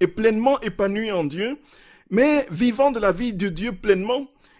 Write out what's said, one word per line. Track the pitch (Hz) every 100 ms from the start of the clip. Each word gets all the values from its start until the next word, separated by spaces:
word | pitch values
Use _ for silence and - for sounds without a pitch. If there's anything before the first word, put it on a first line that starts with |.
et | 180
pleinement | - 220 214 247 277
épanouis | 220 - 196 208 220
en | 185
Dieu, | 151 160 220 285 _ - - _ _
mais | 190 285 294 -
vivant | 165 247 226 277
de | 233
la | 202
vie | 185 240
de | 190 202
Dieu | 160 226
pleinement. | 185 214 190 202 254 269 _ _ _